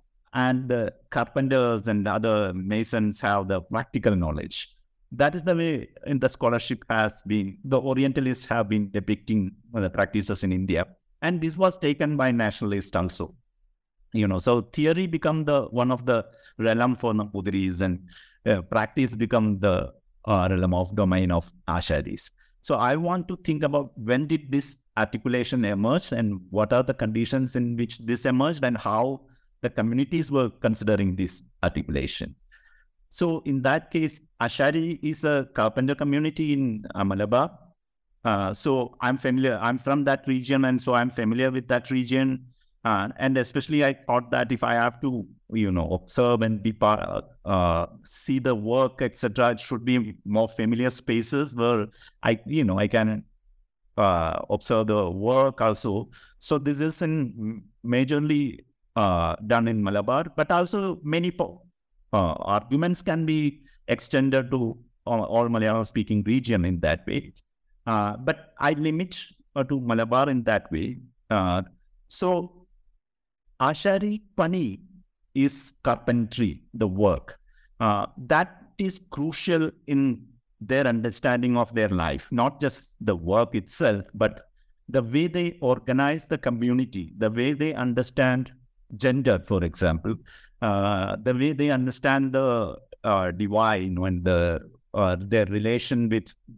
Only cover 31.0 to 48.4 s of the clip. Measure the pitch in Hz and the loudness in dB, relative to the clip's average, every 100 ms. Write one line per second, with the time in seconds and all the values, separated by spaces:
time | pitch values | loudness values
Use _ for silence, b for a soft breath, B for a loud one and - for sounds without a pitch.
31 | 98 92 90 - - _ 87 76 - 67 | 2 0 -4 -6 -20 _ -2 -2 -4 -4
32 | 67 - - - _ b b b b _ | -4 -6 -10 -12 _ b b b b _
33 | _ - 175 160 - 135 131 156 - 165 | _ -2 -2 -2 -2 0 0 0 -2 -2
34 | 156 - - - - - 147 160 165 160 | -2 -4 -18 -6 -4 2 2 2 -2 -4
35 | 151 151 156 143 131 - 110 127 131 139 | -6 -2 0 0 0 0 0 2 0 0
36 | 143 143 156 151 156 139 131 107 - - | 0 0 0 -2 0 0 0 -4 -6 -2
37 | 98 98 104 120 160 - - _ _ _ | 0 0 2 2 2 -4 -20 _ _ _
38 | _ _ 117 101 98 104 151 131 120 - | _ _ -2 0 0 -2 0 0 -2 -2
39 | 123 135 135 127 131 110 117 123 135 143 | -2 0 0 2 2 0 -2 -2 0 0
40 | 143 135 139 131 127 139 131 127 131 120 | 2 0 0 -2 0 2 2 2 2 2
41 | 120 123 110 117 131 131 127 123 - 131 | 2 0 0 2 0 -2 -2 -2 0 -2
42 | 123 131 135 131 127 _ _ _ 117 101 | 0 0 0 -2 -10 _ _ _ 0 0
43 | 101 - 131 131 123 - - 151 139 135 | -2 -2 0 0 0 -4 0 2 2 0
44 | - 123 120 127 120 120 117 117 120 - | 0 0 0 0 0 0 2 2 0 0
45 | 139 123 - - - 110 101 90 80 90 | -4 -4 -6 -16 -6 0 2 2 0 -2
46 | - - 120 120 113 107 110 107 107 107 | -2 0 2 2 0 0 -2 0 2 2
47 | 50 50 - - - 95 87 82 85 - | -2 -8 -10 -12 -2 2 2 2 -2 -10
48 | - - - 135 | -20 -10 -4 -2